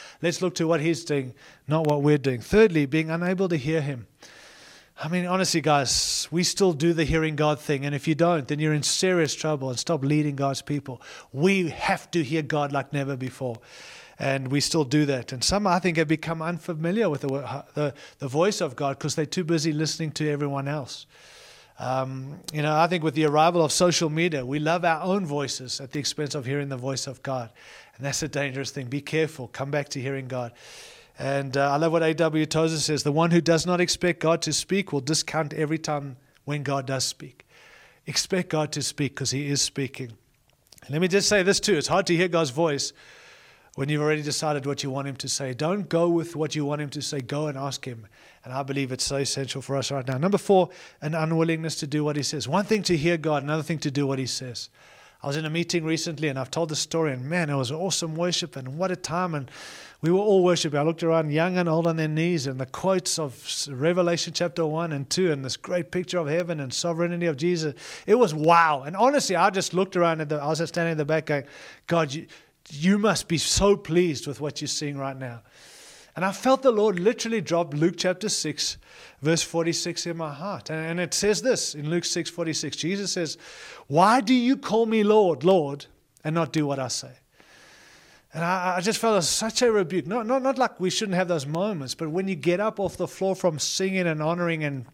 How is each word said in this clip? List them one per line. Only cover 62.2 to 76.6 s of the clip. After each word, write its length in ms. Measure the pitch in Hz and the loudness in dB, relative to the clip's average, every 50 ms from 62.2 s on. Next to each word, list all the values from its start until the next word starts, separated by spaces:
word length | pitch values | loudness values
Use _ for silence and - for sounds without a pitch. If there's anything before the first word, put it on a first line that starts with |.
| 165 175 180 156 123 | 2 2 2 0 -2
and 140 | 139 131 131 | -4 -4 -4
the 60 | 131 | -6
quotes 520 | 127 - - - 185 190 185 180 - - 165 | -8 -6 -2 0 2 2 2 0 -2 -2 -2
of 240 | 156 135 117 - - | -4 -6 -8 -10 -10
s-, 220 | - - - - | -8 -6 -6 -6
Revelation 680 | 147 139 123 139 170 180 185 175 170 170 165 - 170 | -6 -4 0 0 2 2 2 2 2 0 0 -2 -4
chapter 320 | 165 - 175 170 170 - 165 | -2 -2 -2 -2 0 -2 -2
one 280 | 151 151 160 170 165 | 0 0 -2 -4 -4
and 180 | 151 139 139 - | -4 -6 -4 -2
two, 220 | - 175 185 175 | 0 2 2 2
and 120 | 151 139 135 | 2 0 -4
this 120 | 131 - | -6 -8
great 340 | - - - 180 180 165 170 | -8 -6 -4 -2 -2 -2 -2
picture 280 | - 180 180 180 180 175 | -4 -4 -4 -2 -2 -2
of 100 | 160 143 | 0 0
heaven 320 | 151 170 180 170 170 151 | 0 0 0 -2 -4 -6
and 120 | 139 127 | -6 -6
sovereignty 540 | - - - 170 170 160 175 170 175 170 170 | -4 -4 -2 -2 0 0 0 0 0 0 0
of 100 | 170 147 | 0 0
Jesus. 380 | 127 156 175 180 165 160 151 151 - - - - - - | 0 0 0 0 0 0 -4 -4 -6 -12 -16 -16 -8 2
It 140 | 180 208 247 | 4 4 6
was 120 | 247 165 | 6 4
wow. 500 | 151 156 151 160 170 170 165 160 151 135 | 2 2 4 6 8 8 8 6 4 0
And 140 | 135 147 180 | -2 -6 0
honestly, 380 | 196 226 269 294 277 - - 185 | 2 4 4 4 2 2 2 4
I 160 | 165 180 208 | 4 4 4
just 240 | 190 190 165 - 165 | 4 2 -2 0 0
looked 220 | 180 196 190 - | 0 0 2 2
around 240 | 180 175 170 165 160 | 2 4 4 2 0
at 80 | 156 147 | -2 -2
the, 80 | 156 | -2
I 100 | 147 143 | -2 0
was 160 | 151 160 151 170 151 | -2 0 -2 -2 -2
standing 240 | - 175 165 165 | -2 -2 -2 0
in 60 | 165 156 | 0 -2
the 60 | 147 | 0
back 220 | 143 156 160 156 | 0 0 0 0
going, 180 | - 147 143 127 - - - - - - - _ - | 0 -2 -2 -2 -6 -14 -20 -20 -20 -20 -16 _ 0
"God, 240 | 170 170 160 139 | 2 2 2 0
you, 140 | 131 165 - - - - - _ _ _ - - | -4 -8 -10 -14 -18 -20 -20 _ _ _ -20 -16
you 260 | 147 143 156 185 202 | -8 0 4 4 4
must 320 | 208 208 214 170 - - - | 6 4 2 2 0 0 0
be 80 | 170 | -2
so 400 | 147 - - - - 190 202 202 | 0 0 0 2 4 6 6 4
pleased 500 | - - - 160 175 180 170 143 123 - | 4 2 2 2 4 4 2 0 -4 -6
with 140 | 143 131 107 | -8 -8 -6
what 200 | 147 147 135 - | -8 -8 -8 -8
you're 80 | 151 135 | -6 -6
seeing 280 | - - 156 143 143 | -6 -4 -6 -6 -6
right 200 | 139 135 135 135 | -6 -6 -8 -8
now." 260 | 131 131 123 117 117 - _ - - - - - - - - - - - - _ | -8 -10 -10 -12 -14 -16 _ -20 -20 -20 -20 -20 -20 -20 -20 -20 -20 -20 -14 _
And 80 | - 180 | -2 -2
I 80 | 196 | -2
felt 300 | 196 - - 254 262 262 | -2 0 2 4 4 6